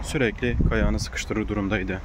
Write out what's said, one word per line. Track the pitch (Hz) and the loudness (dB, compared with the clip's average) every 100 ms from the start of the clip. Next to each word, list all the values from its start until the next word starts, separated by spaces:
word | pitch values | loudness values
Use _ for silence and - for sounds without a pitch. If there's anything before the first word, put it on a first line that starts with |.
sürekli | - 156 120 104 123 117 - | -4 0 0 2 -2 2 2
Kayağan'ı | 113 104 107 | 4 2 2
sıkıştırır | - - - 107 107 | -2 -8 -4 -2 0
durumdaydı. | 104 98 104 95 95 | 0 0 0 -2 -4